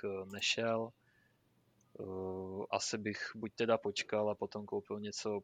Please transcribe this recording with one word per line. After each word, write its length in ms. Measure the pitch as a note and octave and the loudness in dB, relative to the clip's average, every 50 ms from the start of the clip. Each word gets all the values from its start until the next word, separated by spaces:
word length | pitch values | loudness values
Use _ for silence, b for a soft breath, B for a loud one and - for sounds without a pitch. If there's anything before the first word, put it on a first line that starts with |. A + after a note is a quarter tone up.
| - | -4
eh, 200 | G2+ G2 F#2+ F#2 F#2+ | -2 -2 -4 -4 -6
nešel. 580 | G2+ G2+ - - - A#2 A#2 A2+ A2+ A2+ A2+ A#2 - _ _ _ _ _ _ _ _ _ _ _ _ _ _ _ _ _ _ _ - - | -6 -2 0 0 2 2 4 4 4 2 2 -2 -6 _ _ _ _ _ _ _ _ _ _ _ _ _ _ _ _ _ _ _ -12 -10
Eh, 640 | - F#2+ F#2+ F#2+ F#2+ F#2+ F#2 F#2+ F#2+ F#2+ F#2+ G2 G2+ - | -8 -6 -4 -4 -2 -2 -2 -4 -4 -4 -4 -6 -2 0
asi 260 | - G2 - - - | 0 0 0 0 -2
bych 340 | A2 G#2 G#2+ G2+ - - - - | -2 -2 -2 -2 -2 -4 -6 -6
buď 160 | A2+ A2+ G#2+ - | -6 -6 -4 0
teda 220 | - A#2 A2+ A2+ | 2 6 6 6
počkal 520 | A2 - G#2 - - - - A2 G#2+ G#2+ G#2 | 6 6 2 0 -2 0 2 2 4 4 4
a 60 | G#2 | 2
potom 300 | - G2+ - - G#2 G#2 | 0 -2 -4 -4 -4 -4
koupil 340 | - G#2 G#2 - - G#2 G#2 | -2 -2 -2 -2 -2 -4 -4
něco 420 | G#2 G#2 - - - A2 G#2 G2 | -4 -4 -4 -4 -2 0 0 -2